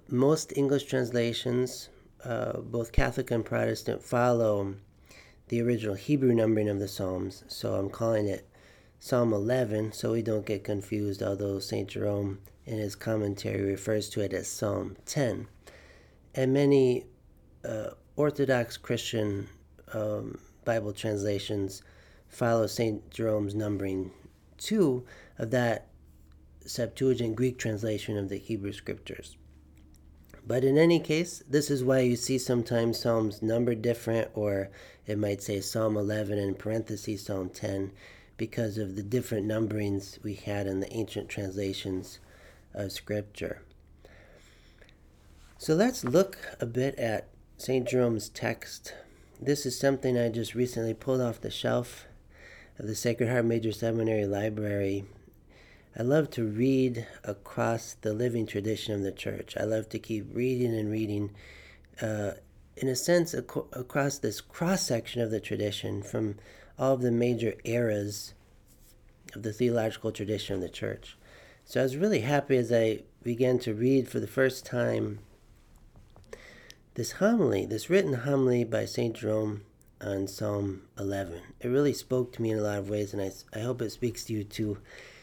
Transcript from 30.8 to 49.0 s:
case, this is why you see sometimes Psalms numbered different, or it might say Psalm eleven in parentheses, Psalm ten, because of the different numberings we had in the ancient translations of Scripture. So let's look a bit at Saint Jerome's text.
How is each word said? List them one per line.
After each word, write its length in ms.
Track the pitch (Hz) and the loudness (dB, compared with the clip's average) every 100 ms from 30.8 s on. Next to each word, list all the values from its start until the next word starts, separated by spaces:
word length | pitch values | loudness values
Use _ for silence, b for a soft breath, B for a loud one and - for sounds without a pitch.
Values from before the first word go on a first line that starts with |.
| 170 165 | 8 6
case, 420 | 165 156 180 - - | 4 0 0 -6 0
this 200 | 147 147 | 0 2
is 140 | 139 | 2
why 160 | 127 131 | 4 4
you 160 | 127 120 | 4 2
see 220 | - 131 | 0 0
sometimes 640 | - 123 113 117 117 110 | 2 2 2 2 2 2
Psalms 420 | 120 113 107 101 | 2 2 2 0
numbered 400 | 110 117 123 113 | 0 2 2 2
different, 500 | 117 117 117 113 110 | 0 0 0 0 0
or 360 | 107 104 98 98 B B B - | -2 0 0 -2 B B B -6
it 120 | 104 | -2
might 260 | 104 101 | 0 -2
say 160 | - 101 | -2 -4
Psalm 380 | - 113 110 107 | -2 0 0 0
eleven 400 | 104 107 104 104 | 0 -2 -2 0
in 180 | 98 95 | -2 -2
parentheses, 720 | 107 110 - 104 - 101 - | -2 -2 -2 -6 -6 -6 -4
Psalm 240 | 95 90 | -4 -4
ten, 420 | - 101 98 98 B B B B - | -6 -4 -4 -4 B B B B -8
because 440 | 110 - 110 104 | -6 -2 -2 -2
of 160 | 101 95 | -4 -6
the 80 | |
different 440 | 101 123 - 110 104 | -2 -2 0 -2 0
numberings 760 | 107 107 107 101 98 - - | 0 0 0 0 -2 -4 -10
we 100 | 107 | -10
had 320 | 95 - 101 98 | -8 -4 -4 -2
in 140 | 95 | -2
the 120 | 98 | -2
ancient 380 | 113 104 107 - | -4 -4 -6 -6
translations 880 | - 98 95 98 95 98 92 92 - B B B B B | -6 -6 -4 -4 -4 -4 -4 -6 -14 B B B B B
of 180 | 101 98 | -8 -6
Scripture. 720 | - - 104 104 - 87 - - - - - b b b b b b b b b b b b b b b - | -6 -4 -4 -4 -8 -8 -8 -14 -20 -20 -20 b b b b b b b b b b b b b b b -6
So 160 | - 160 | 2 4
let's 280 | 240 - | 4 2
look 360 | 123 160 190 - - - | 2 4 4 -2 -14 -8
a 60 | 120 | -4
bit 300 | 120 135 - | 0 0 0
at 340 | 117 107 - - - - | -2 -2 -4 -16 -20 -10
Saint 300 | - 131 120 | -2 0 2
Jerome's 420 | 127 120 113 - | 4 4 2 -4
text. 640 | - 117 113 - - - B | -4 -4 -4 -8 -16 -14 B